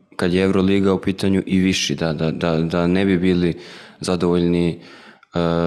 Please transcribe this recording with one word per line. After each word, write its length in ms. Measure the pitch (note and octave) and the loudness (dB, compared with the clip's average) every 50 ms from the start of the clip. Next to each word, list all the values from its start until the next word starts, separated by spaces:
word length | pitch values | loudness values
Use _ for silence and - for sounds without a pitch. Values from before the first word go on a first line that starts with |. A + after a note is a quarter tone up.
| _ _ - | _ _ -8
kad 160 | - F#2 F2+ F2 | -4 -2 0 2
je 100 | F#2 F#2+ | 2 2
Euroliga 520 | F#2+ F#2+ G2 F#2+ F#2+ G2 G2 F#2+ G2 F#2+ | 2 2 2 2 2 2 2 2 2 0
u 60 | F#2 | 0
pitanju 420 | - G2+ F#2 - - G2 G2 F#2+ - | 0 -4 -4 -2 0 0 0 0 0
i 120 | - F#2 F#2 | 0 0 2
viši, 360 | F#2 F#2+ F#2 - - - C#2+ | 2 2 0 0 -2 -4 -4
da, 180 | D2 F2 E2 D#2 | -2 -2 -2 -2
da, 180 | D2+ D#2+ D#2+ | -2 -2 -2
da, 260 | C#2 C#2 E2+ E2+ D#2+ | -2 -2 -2 0 0
da 300 | D#2 E2 E2 E2+ F2 E2+ | 0 0 0 0 0 0
ne 180 | F2 F2+ F#2+ G2+ | 2 2 2 2
bi 140 | G2 F#2+ F2 | 2 2 2
bili 400 | F2+ F#2 F2+ F2 F2 E2+ D#2+ - - - - - - - - - | 2 2 2 2 0 -2 -2 -4 -10 -20 -20 -20 -20 -20 -18 -12
zadovoljni, 680 | - - F#2 E2+ F2+ F2 F2 F2 F2 F2 F2 F2 F2 E2+ | -6 -4 -4 -2 0 0 2 2 2 2 2 2 0 0
e, 80 | E2 - - - - - - - - _ _ _ - F2 E2+ E2+ E2+ E2+ E2+ | -2 -4 -10 -20 -20 -20 -20 -20 -20 _ _ _ -4 -2 -2 0 0 0 0